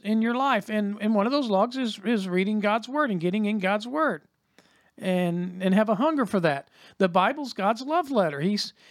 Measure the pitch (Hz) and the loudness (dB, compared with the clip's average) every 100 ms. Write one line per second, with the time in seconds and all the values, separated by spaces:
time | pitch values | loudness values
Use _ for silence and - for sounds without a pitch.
0 | 202 220 233 247 277 214 202 214 202 208 | -2 0 0 0 0 0 0 -2 -2 -2
1 | 214 214 220 285 240 190 240 262 233 - | 0 2 2 0 2 2 2 0 -4 -4
2 | 226 226 190 180 196 214 202 226 233 294 | -2 0 0 0 0 0 0 0 -2 -2
3 | 277 180 180 214 208 214 185 208 240 294 | 0 0 -2 0 -2 0 0 -2 -2 -2
4 | 294 165 _ _ _ _ _ _ _ - | -2 -2 _ _ _ _ _ _ _ -8
5 | 185 180 175 175 180 180 190 196 214 202 | -2 0 0 -2 -6 -2 2 4 2 2
6 | 302 294 208 202 165 139 - _ - - | 0 0 0 2 2 0 -6 _ -10 -2
7 | 190 180 208 294 254 - 196 233 262 339 | 2 2 2 0 -8 -2 -2 0 -2 -2
8 | 277 240 165 143 180 202 - - - | 0 2 0 0 -2 -2 -6 -12 -20